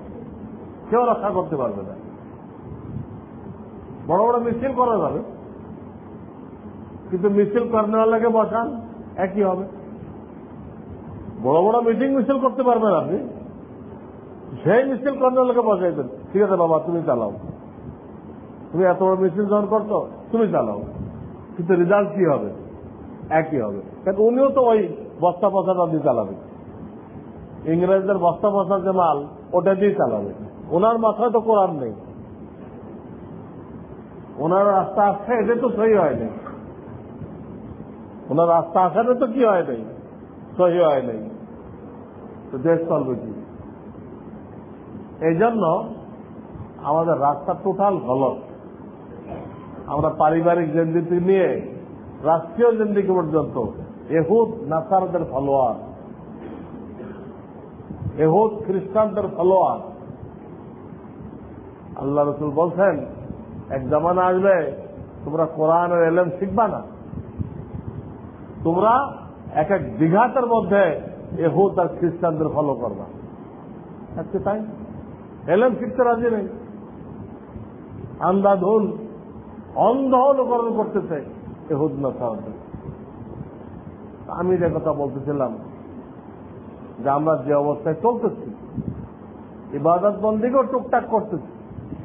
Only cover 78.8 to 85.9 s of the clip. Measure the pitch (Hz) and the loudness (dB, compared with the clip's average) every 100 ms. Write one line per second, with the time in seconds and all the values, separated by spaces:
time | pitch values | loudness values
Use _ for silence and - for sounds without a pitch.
78.8 | 196 - - - - - - - - - | 2 -4 -10 -14 -16 -16 -16 -16 -8 2
79.8 | 185 262 269 254 269 269 233 240 233 214 | 2 4 4 6 6 4 2 0 0 0
80.8 | 208 202 170 151 - - - - - 147 | 0 -2 -2 -6 -8 -14 -14 -14 -4 0
81.8 | 156 139 139 113 123 107 104 - - - | 0 0 -2 -2 -4 -4 -8 -12 -14 -14
82.8 | - - - - - - - - - - | -12 -14 -16 -16 -14 -14 -14 -14 -16 -16
83.8 | - - - - - - 180 180 170 160 | -16 -16 -16 -16 -10 -2 2 4 2 2
84.8 | 160 147 143 135 131 143 123 113 - - | 0 0 -2 -4 -2 0 0 -2 -10 -16
85.8 | - | -16